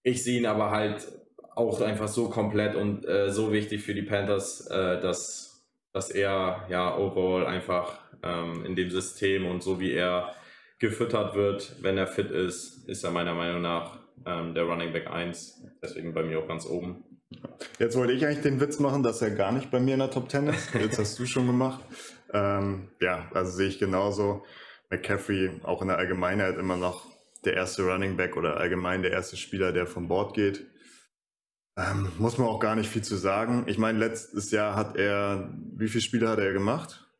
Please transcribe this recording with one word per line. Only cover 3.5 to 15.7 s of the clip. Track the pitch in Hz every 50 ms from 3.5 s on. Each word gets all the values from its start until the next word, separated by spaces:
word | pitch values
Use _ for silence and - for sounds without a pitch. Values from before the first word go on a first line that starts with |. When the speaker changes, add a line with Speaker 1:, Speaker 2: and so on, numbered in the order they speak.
Speaker 1:
wichtig | 107 107 104 104 107 104 -
für | 104 101
die | 101
Panthers, | 98 - 107 101 98 101 101 95 95 - - - -
äh, | - - 95 92 90 90 87
dass, | 92 92 85 - - - - - - - - _ _ _ _ _ _ _
dass | _ 95 95 -
er | - 98 98 98 98 95 92 92 92 95 - 92
ja | 90 90 90 90 -
overall | - 98 95 - 95 90 92 92 92 90
einfach, | - 92 92 - - 90 87 87 87 - - - - - - -
ähm, | 87 87 85 85 85 85 85 82
in | - 92
dem | 90 92 90
System | 90 95 92 - - - 101 98 95 95 92
und | 90 90 87
so | - 95 92 87
wie | 95 92
er | - 85 90 90 90 90 90 - - - - - - - - - _ _
gefüttert | - 107 101 - 120 113 - 107 101 92 90
wird, | 101 101 101 98 101 - - - -
wenn | - 95 95
er | 98 95
fit | - - - 95 -
ist, | - 90 92 90 85 - - - - - -
ist | - 92 95 -
er | 85
meiner | 87 87 87 87 85
Meinung | 85 85 85 85 87
nach, | 87 85 85 85 85 - - - - _ _ - -
ähm, | 90 87 82 82 85 82
der | 82 85
Running | 85 85 85 85 82 80
Back | 82 -
eins. | - 80 85 87 87 85 - - - - - - -